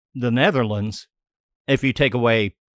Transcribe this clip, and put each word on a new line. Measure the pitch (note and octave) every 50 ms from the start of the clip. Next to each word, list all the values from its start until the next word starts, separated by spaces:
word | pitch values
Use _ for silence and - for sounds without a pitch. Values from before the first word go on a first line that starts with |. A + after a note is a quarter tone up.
| _ _ _
the | C3 A#2+ A#2+
Netherlands. | A#2 B2+ D3+ G3+ E3 C3 A#2 G#2+ G#2 G#2 G#2 A2 G#2 - - - _ _ _ _ _ _ _ _ _ _ _
If | - C#3 C3 -
you | C3+ B2
take | - C#3 B2+ G2+
away | B2 A#2 A#2 A2+ A2+ G#2 G2 - _ _ _ _